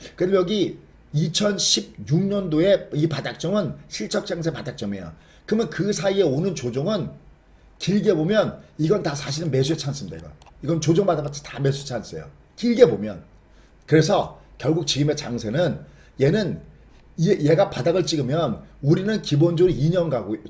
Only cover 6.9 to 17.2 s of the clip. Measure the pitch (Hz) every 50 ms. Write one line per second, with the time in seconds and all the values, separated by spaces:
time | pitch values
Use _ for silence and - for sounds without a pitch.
6.9 | 220 202 135 - - - - - - _ _ _ - - - - - _ - -
7.9 | 190 208 170 214 190 156 156 170 214 214 135 113 - - - - - - 151 160
8.9 | 208 202 175 165 143 139 - - 139 151 175 160 127 135 131 143 160 - - 143
9.9 | - - - 92 82 82 82 80 71 - - - - - - 131 170 165 - -
10.9 | 170 170 202 190 170 147 143 143 139 - - - - 120 139 139 135 - - -
11.9 | 127 117 92 - - 78 76 - - - - _ _ - - 240 233 214 254 -
12.9 | - 98 104 107 101 80 - - - - _ _ - - - - - - - -
13.9 | 147 160 151 160 202 175 110 - - - - - - - - 131 160 170 156 139
14.9 | - 131 143 147 147 147 - 113 120 117 107 107 107 151 180 156 107 - - -
15.9 | - - - - - - 127 143 175 220 208 160 98 80 - - - - - -
16.9 | - - - - - -